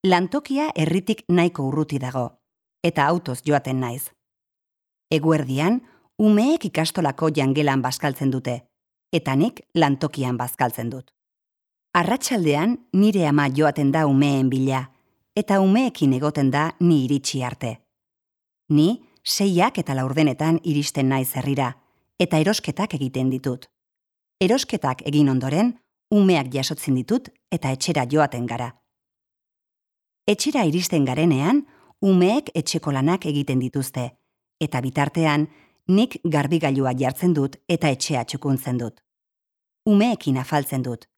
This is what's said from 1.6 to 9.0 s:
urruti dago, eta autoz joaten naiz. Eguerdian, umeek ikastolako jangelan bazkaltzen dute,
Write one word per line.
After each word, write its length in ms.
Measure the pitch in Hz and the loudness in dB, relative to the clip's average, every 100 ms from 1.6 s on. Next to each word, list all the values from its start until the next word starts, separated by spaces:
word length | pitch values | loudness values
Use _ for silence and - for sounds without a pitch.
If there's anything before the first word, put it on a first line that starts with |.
| 135 | -4
urruti 320 | 156 151 139 | -2 -2 -4
dago, 400 | 127 127 120 _ _ _ _ _ | -6 -6 -8 _ _ _ _ _
eta 280 | 170 156 143 | -2 2 0
autoz 300 | 175 - 127 | 0 -4 -6
joaten 380 | - 143 131 131 | 0 0 0 -4
naiz. 220 | 123 127 - _ _ _ _ _ _ _ _ _ _ | -4 -8 -14 _ _ _ _ _ _ _ _ _ _
Eguerdian, 720 | 156 156 156 131 131 165 247 - _ _ - | 0 2 0 0 0 0 0 -4 _ _ 0
umeek 520 | 214 208 254 330 185 | 2 4 2 0 -2
ikastolako 580 | - 160 - 156 135 160 147 | -2 -2 -2 -2 0 -2 0
jangelan 480 | 135 139 147 135 | 0 2 0 0
bazkaltzen 480 | 127 - 147 131 135 | -4 -4 -4 -2 -2
dute, 240 | 127 127 123 _ _ _ _ | -2 -6 -8 _ _ _ _